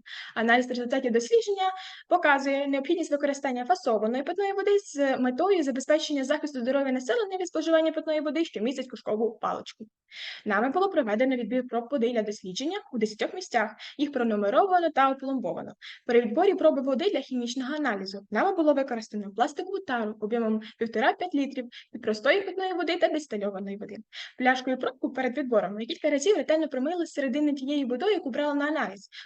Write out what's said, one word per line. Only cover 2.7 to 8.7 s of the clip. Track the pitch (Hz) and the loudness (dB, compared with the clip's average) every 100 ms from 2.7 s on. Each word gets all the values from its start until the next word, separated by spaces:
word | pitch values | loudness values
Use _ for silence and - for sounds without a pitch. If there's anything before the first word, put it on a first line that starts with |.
| 277 277 339 320 | -2 0 -2 0
використання | 285 285 277 269 247 247 | 0 0 -2 -2 -2 0
фасованої | 370 254 214 220 254 | 0 2 2 2 0
питної | 277 359 392 | -2 -2 0
води | 392 392 403 | 0 2 2
з | - 285 277 247 | 2 0 2 2
метою | 254 254 370 370 | 2 2 2 4
забезпечення | 277 254 - 311 311 285 | 2 -2 2 2 2 -2
захисту | 254 311 302 262 | 0 -2 -2 -4
здоров'я | 233 277 269 | 0 0 0
населення | 254 262 480 392 381 | -2 0 0 0 -4
від | 349 | -4
споживання | 320 311 320 320 | -2 2 4 4
питної | 311 311 302 | 0 -2 -2
води, | 302 285 330 | 0 -2 -2
що | 196 | -2
містить | 233 | -4